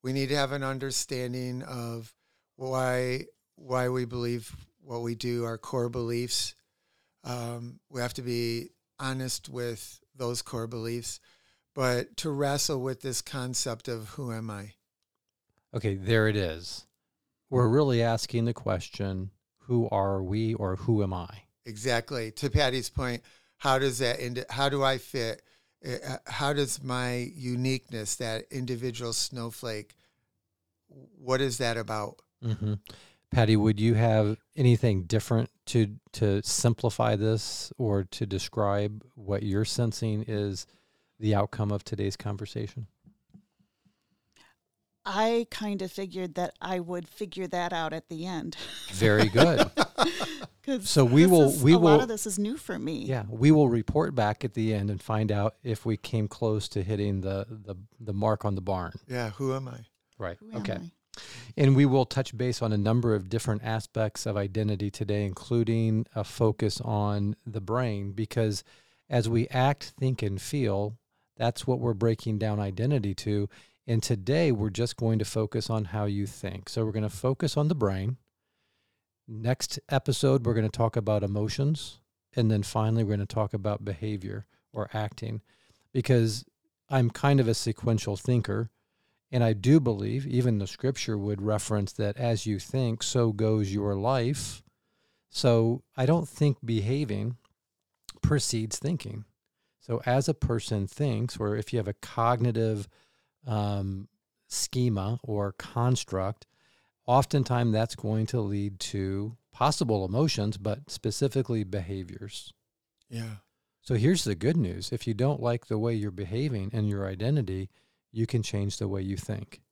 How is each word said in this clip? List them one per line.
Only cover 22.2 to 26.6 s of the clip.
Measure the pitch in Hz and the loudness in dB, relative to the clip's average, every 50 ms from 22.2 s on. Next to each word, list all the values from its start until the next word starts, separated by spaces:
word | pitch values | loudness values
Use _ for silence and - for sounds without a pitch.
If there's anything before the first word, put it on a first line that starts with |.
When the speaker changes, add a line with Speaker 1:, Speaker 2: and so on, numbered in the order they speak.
| 113 110 - | -6 -6 -6
Speaker 1:
To | - 147 135 | -4 -4 0
Patty's | - 151 143 131 127 131 117 - | 2 4 2 4 2 -2 -4 -4
point, | _ - 131 123 120 113 _ - _ _ _ _ _ | _ -4 -2 -2 -4 -6 _ -18 _ _ _ _ _
how | _ - 139 131 | _ 2 2 4
does | 131 135 135 120 117 | 4 2 0 0 0
that | 135 117 123 - | 0 0 0 -2
ind-, | 127 123 123 127 - - | -4 -6 -6 -8 -8 -8
how | - 127 139 139 | -2 0 0 0
do | 139 139 135 | 2 2 2
I | 135 135 | 2 0
fit? | 127 - - - 131 117 113 - - _ _ _ _ _ _ _ _ - | 0 -6 -8 -6 -4 -4 -4 -6 -8 _ _ _ _ _ _ _ _ -10
Uh, | 135 123 - - 135 127 - _ | -10 -10 -8 -8 -10 -10 -10 _
how | - 107 101 143 139 147 | -10 -6 -2 -2 0 0
does | 143 | 0